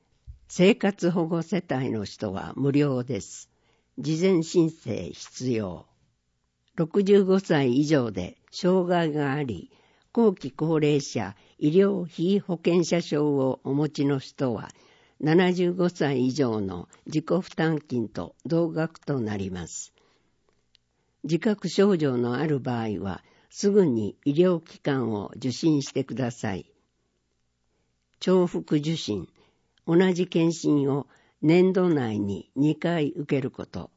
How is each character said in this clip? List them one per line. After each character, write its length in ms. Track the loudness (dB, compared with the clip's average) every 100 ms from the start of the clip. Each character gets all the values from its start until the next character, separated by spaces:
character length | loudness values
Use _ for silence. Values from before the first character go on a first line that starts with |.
| _ _ -20 -20 _
生 260 | 4 4 6
活 360 | 0 0 -2
保 160 | 0 0
護 140 | -2
世 220 | -2 -4 -2
帯 180 | -4 -2
の 140 | -4
人 300 | -6 -6 -6
は 200 | -6 -8 -2
無 160 | 0
料 320 | 2 2 0
で 180 | -4 -6
す。 280 | -8 -16 -20 _ _ _ _ -10
事 220 | -4 0
前 220 | 2 2
申 260 | 2 2 2
請 420 | 0 -8 -8 -8
必 380 | -12 -18 -8 -4
要。 360 | -2 -4 -10 -16 _ _ _ _ _ _ _ _ -6
六 280 | -2 0
十 200 | 4 6
五 160 | 6 2
歳 380 | 2 2 4 2
以 80 | 4
上 260 | 2 2
で 260 | -4 -8 -12 _
障 360 | -4 0 2 2
害 240 | 0 0
が 220 | -2 -2
あ 80 | -2
り、 300 | -4 -6 -10 _ _ _ _
後 220 | 2 2
期 180 | 2 -8
高 280 | -4 0 2
齢 220 | 2 2
者 340 | 0 -6 -6 -10 _ _
医 120 | 2
療 360 | 4 4 0 -6
被 340 | -4 0 0
保 160 | -2 -2
険 280 | 2 2
者 180 | 2 0
証 340 | 0 -2 0 2
を 240 | 0 -2
お 100 | -4
持 160 | -2 -2
ち 160 | 0 0
の 140 | 0
人 340 | -4 -4 -4
は、 160 | -4 -8 -18 _ _ _ _
七 300 | 2 4 4
十 220 | 2 0
五 160 | 0 -2
歳 360 | 0 0 2 0
以 60 |
上 300 | 0 0 0
の 260 | -4 -8 -12 _ -6
自 160 | -6
己 40 | -2 -2
負 140 | -2 -2
担 240 | 0 -2
金 280 | -4 -4 -4
と 280 | -6 -10 -12 -4
同 240 | -2 0
額 300 | -2 -6 -8
と 200 | -6 -4
な 160 | -4 -4
り 160 | -6
ま 160 | -8 -12
す。 260 | -14 -16 _ _ _ _ _ _ _ _ _ _ _ _ _
自 160 | -4 -2
覚 280 | 0 -2 -2
症 300 | 2 2 4
状 200 | 2 0
の 180 | 0 0
あ 120 | -2
る 120 | -2
場 220 | -2 -4
合 200 | -4 -4
は、 200 | -6 -8 -12 _ _
す 200 | -4 2
ぐ 160 | 4 4
に 300 | 2 -2 -4 -2
医 60 |
療 280 | 2 2 2
機 180 | -4 -8
関 320 | -2 -2 -2
を 200 | -4 -8 -8
受 160 | -8
診 300 | -2 0 0
し 120 | 0
て 100 | -6
く 120 | -6 -4
だ 160 | -6
さ 240 | -4 -6 -8
い。 160 | -10 _ _ _ _ _ _ _ _ _ _ _ _ _ _ _
重 260 | 2 4 4
複 300 | 0 0 0
受 180 | 0 -4
診、 320 | -4 -6 -6 _ _ _ _ _ 0
同 120 | 4 4
じ 140 | 2 0
検 300 | 2 0 0
診 340 | 0 2 2
を 160 | -2 -6 _ _ _
年 320 | 2 4 4
度 160 | 4 2
内 300 | 0 0 -2
に 320 | -4 -6 -8 0
二 200 | 0 0
回 340 | -2 0 -2
受 240 | -4 -4 -2
け 60 |
る 80 | -2
こ 160 | -8 -12
と 260 | -12 -14